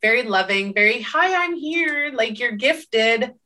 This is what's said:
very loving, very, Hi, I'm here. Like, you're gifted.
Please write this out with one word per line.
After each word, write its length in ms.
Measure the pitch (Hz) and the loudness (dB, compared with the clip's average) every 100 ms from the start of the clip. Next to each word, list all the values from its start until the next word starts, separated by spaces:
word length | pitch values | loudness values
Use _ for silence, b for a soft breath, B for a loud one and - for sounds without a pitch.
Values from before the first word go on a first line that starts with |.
very 200 | 214 233 | 2 2
loving, 520 | 226 196 185 196 202 | 2 0 2 0 -2
very, 280 | 202 208 240 | 2 2 2
Hi, 420 | 220 311 359 370 | -2 0 2 2
I'm 100 | 349 | -2
here. 560 | 339 302 330 330 294 294 | -4 -4 -2 -2 -2 -4
Like, 260 | 269 226 214 | -2 -4 -2
you're 140 | 247 | -4
gifted. 840 | 214 254 311 - 226 226 226 - - | 0 0 0 -2 0 2 2 -2 -8